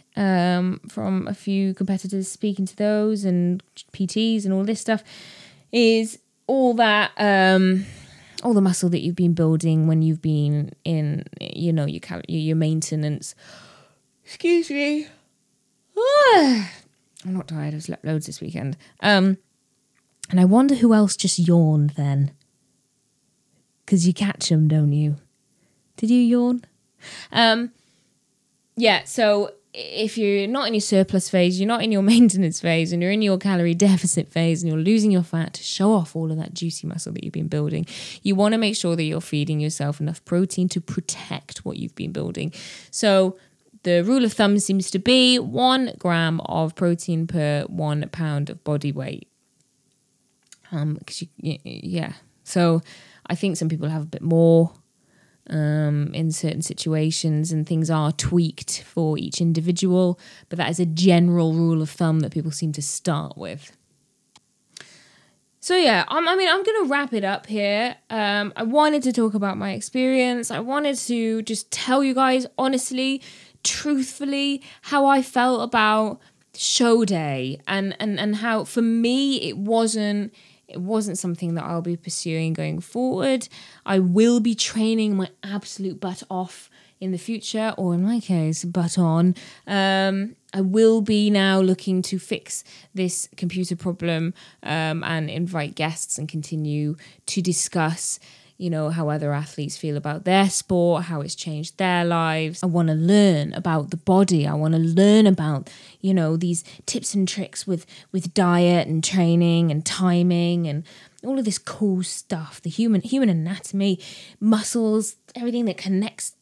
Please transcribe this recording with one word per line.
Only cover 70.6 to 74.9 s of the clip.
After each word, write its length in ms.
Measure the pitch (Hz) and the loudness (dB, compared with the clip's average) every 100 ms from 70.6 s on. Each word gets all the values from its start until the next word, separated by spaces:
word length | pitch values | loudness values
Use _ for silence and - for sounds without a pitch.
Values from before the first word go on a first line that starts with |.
| 233 285 294 254 | -4 -2 -2 -4
to 420 | - 240 226 220 | -4 -2 -2 -2
just 280 | 220 220 - | -4 -8 -8
tell 320 | - - 262 | -8 0 2
you 120 | 269 | 2
guys 340 | 254 262 262 247 - | 2 2 2 -2 -4
honestly, 640 | 262 262 - 254 262 269 - - - _ | -2 -2 -2 -4 -4 -4 -10 -20 -20 _
truthfully, 1000 | - - 294 277 254 - 277 277 285 277 - - | -6 -4 -2 -2 -2 -6 -4 -2 -2 -4 -8 -20
how 220 | - | -4